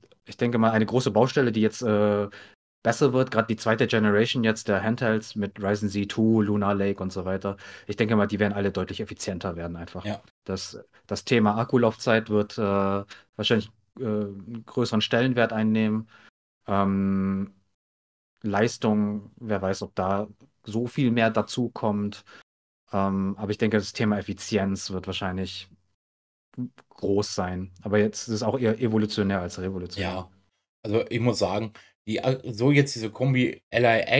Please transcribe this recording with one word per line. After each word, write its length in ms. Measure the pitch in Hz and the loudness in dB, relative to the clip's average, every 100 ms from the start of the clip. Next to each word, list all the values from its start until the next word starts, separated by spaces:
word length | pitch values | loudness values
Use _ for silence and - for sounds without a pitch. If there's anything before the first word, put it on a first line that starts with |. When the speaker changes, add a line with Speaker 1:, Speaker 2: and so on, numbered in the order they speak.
| _ _ | _ _
Speaker 1:
ich 120 | - - | -12 -2
denke 200 | 120 120 | 0 4
mal, 140 | 113 | 4
eine 140 | 110 | 4
große 260 | 110 123 120 | 2 2 2
Baustelle, 400 | 104 131 147 123 | 4 4 4 2
die 100 | 107 | 2
jetzt, 200 | 107 - | 0 0
äh, 460 | 120 104 104 101 101 - - _ _ _ | 0 2 4 2 -2 -8 -20 _ _ _
besser 300 | 113 117 143 | 0 2 4
wird, 180 | 127 127 | 2 0
grad 180 | 110 110 | 0 0
die 60 | 110 | 0
zweite 300 | 113 110 117 | 0 2 2
Generation 560 | 113 107 104 117 131 | 2 4 4 2 2
jetzt 240 | 113 110 - | 0 0 0
der 160 | 98 | 0
Handhelds 520 | 95 120 120 107 - | 0 0 0 0 -4
mit 260 | 110 101 - | -6 -6 -2
Ryzen 280 | 98 104 101 | -2 0 0
Z 200 | 101 101 | -2 -2
two, 320 | - 110 113 | 2 4 4
Lunar 340 | 104 104 101 | 2 0 0
Lake 260 | 101 98 98 | 0 0 -2
und 120 | 95 | -4
so 120 | 95 | -6
weiter. 320 | 92 95 98 98 - - - | -4 -4 -4 -6 -12 -14 -6
Ich 80 | |
denke 200 | 104 110 | -2 2
mal, 120 | 110 101 | 2 2
die 120 | 101 | 2
werden 140 | 104 | 0
alle 180 | 101 101 | 0 -2
deutlich 300 | 95 92 92 | -2 -4 -6
effizienter 540 | 104 - - 90 95 | -10 -8 -6 -6 -6
werden 220 | 85 85 85 | -6 -8 -10
einfach. 280 | 92 90 | -12 -10
Speaker 2:
Ja. 160 | 104 104 - _ | -8 -8 -12 _
Speaker 1:
Das, 380 | - 95 - 104 - _ - | -8 -6 -8 -12 -20 _ -8
das 180 | 104 | -6
Thema 320 | - 120 107 107 | 2 4 4 2
Akkulaufzeit 720 | 113 127 117 - 123 113 110 | 0 2 2 2 2 2 2
wird, 280 | 107 104 - | 0 0 -2
äh, 40 | 101 98 98 101 101 - _ | 0 2 0 -2 -6 -16 _
wahrscheinlich, 340 | - 107 113 - _ _ - | -4 0 0 0 _ _ -8
äh, 40 | |
'n 600 | 123 107 101 98 92 117 | -4 -4 -4 -8 -12 -14
größeren 360 | - - 117 110 | -6 -2 0 0
Stellenwert 520 | - 117 131 123 113 | 2 2 2 2 0
einnehmen. 560 | 110 110 110 107 110 110 - - _ _ _ - | 2 2 2 2 -2 -6 -16 -20 _ _ _ -2
Ähm, 840 | 98 98 98 98 98 95 95 98 _ _ _ _ _ _ _ _ _ | 0 2 2 2 0 0 -2 -6 _ _ _ _ _ _ _ _ _
Leistung, 880 | 107 98 113 - 110 107 104 104 101 | -2 0 0 0 0 0 0 -4 -12
wer 260 | - 113 101 | -12 -6 -2
weiß, 220 | 95 98 | -2 -4
ob 100 | 95 | -6
da 320 | - 95 98 104 - - _ | -4 -2 -2 -4 -12 -20 _
so 240 | 113 110 123 | -6 -4 -4
viel 240 | - 127 | 0 0
mehr 180 | 117 113 | 2 2
dazukommt. 960 | 110 107 - 120 - 110 104 104 - - - _ _ _ _ _ | 2 -2 -2 -4 -2 -2 -2 -4 -8 -20 -20 _ _ _ _ _
Ähm, 440 | 98 98 98 98 101 | -2 0 0 -2 -4
aber 140 | 104 | -6
ich 60 | 104 | -2
denke, 200 | 110 107 | 0 0
das 160 | 92 | 0
Thema 240 | - 110 101 | -2 0 0
Effizienz 760 | 92 90 - 104 98 98 - | -4 -8 -2 0 0 -2 -4
wird 160 | 95 92 | -6 -6
wahrscheinlich 600 | 92 98 92 92 - - _ _ _ _ _ _ _ _ - 123 - - | -6 -4 -4 -6 -10 -16 _ _ _ _ _ _ _ _ -10 -10 -12 -20
groß 440 | - 95 98 104 | -6 -2 0 0
sein. 360 | - 90 92 95 - | -2 -4 -4 -10 -10
Aber 180 | 107 104 | 0 2
jetzt 280 | 107 - - | 2 0 -4
ist 80 | |
es 80 | 107 | -2
auch 160 | 110 131 | -2 0
eher 200 | 113 110 | 0 0
evolutionär 640 | 120 110 107 - 98 98 | 2 2 2 0 0 0
als 180 | 87 95 | -4 -6
revolutionär. 520 | 92 95 90 101 90 | -6 -6 -8 -6 -4
Speaker 2:
Ja. 200 | 92 90 _ _ _ _ _ | -6 -10 _ _ _ _ _
Also, 220 | 107 107 120 | -2 0 0
ich 100 | 123 | 0
muss 200 | 123 101 | 2 2
sagen, 340 | 95 101 113 - - _ - | 0 0 -4 -10 -20 _ -6
die 160 | 110 | -2
A-, 180 | 131 131 | 0 -2
so 280 | - 107 127 | -4 0 4
jetzt 240 | 143 139 | 4 4
diese 160 | 120 110 | 0 -6
Kombi 500 | - 135 127 123 - - | -2 2 2 2 -2 -2
L 160 | 117 | 4
I 340 | 120 113 - | 4 4 4